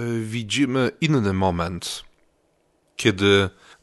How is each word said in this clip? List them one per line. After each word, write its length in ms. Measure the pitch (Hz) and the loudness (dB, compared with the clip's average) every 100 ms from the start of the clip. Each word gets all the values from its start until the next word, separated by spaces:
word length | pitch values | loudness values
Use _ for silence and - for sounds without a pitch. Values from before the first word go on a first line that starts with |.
| 117 117 | -6 -4
widzimy 720 | 110 117 107 110 139 131 123 - | -4 -6 -4 -2 0 0 -2 0
inny 320 | 147 147 101 | 0 2 0
moment, 720 | 95 95 85 85 87 - - - _ _ _ _ _ _ _ _ - | 0 0 0 -4 -6 -10 -12 -14 _ _ _ _ _ _ _ _ -4
kiedy 540 | 120 95 101 98 95 - - - | 0 2 4 4 4 -4 -20 -20